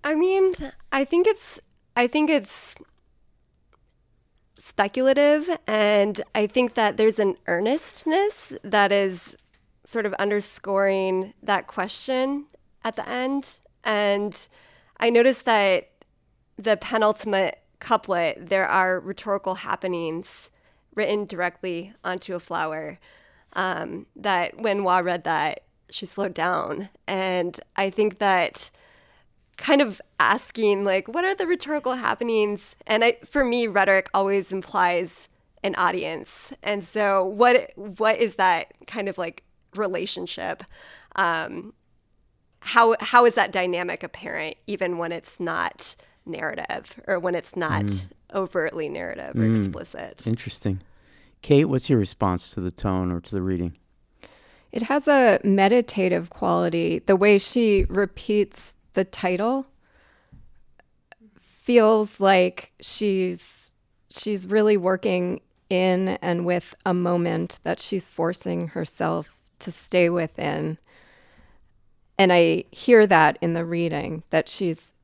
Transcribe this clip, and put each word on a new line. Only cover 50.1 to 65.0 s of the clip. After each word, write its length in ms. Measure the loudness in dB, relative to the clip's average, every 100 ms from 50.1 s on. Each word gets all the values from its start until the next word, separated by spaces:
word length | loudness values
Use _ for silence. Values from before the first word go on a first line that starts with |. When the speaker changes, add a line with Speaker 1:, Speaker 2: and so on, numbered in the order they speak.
| -10
Speaker 2:
Interesting. 580 | -6 -6 -6 -6 -4 -4 -8 _ _ _ _ _
Kate, 220 | 4 4
what's 260 | 4 0 2
your 80 | 2
response 520 | 2 0 0 0 -4
to 80 | -8
the 100 | -8
tone 400 | -4 -2 0 -2
or 100 | -4
to 140 | -6
the 80 | -4
reading? 340 | -2 -2 -4 -8 _ _ _ _ -20 _ _ _ _
Speaker 3:
It 120 | -8
has 260 | -2 0 4
a 320 | 6 6 6
meditative 880 | 4 4 6 4 2 0 0 0 -4
quality. 720 | -6 0 2 0 0 -2 -2
The 160 | 2 4
way 220 | 8 6
she 480 | 4 2 4 4 2
repeats 840 | 0 -2 -4 -2 0 0 -4 -12 -16 _
the 100 | -4
title 600 | -4 -2 -2 0 0 -2 -6 _ _ _ _ _ _ -20 -20 -20 -20 _ _ _ _ -20 -20 _
feels 800 | -20 -12 4 6 8 4 2 2
like 520 | 4 6 4 0 -20 _
she's, 920 | -12 -4 -2 0 -2 -4 -10 -14 -18 _ _ _ _
she's 360 | -10 -6 -6 0
really 300 | 2 4 4
working 640 | 2 0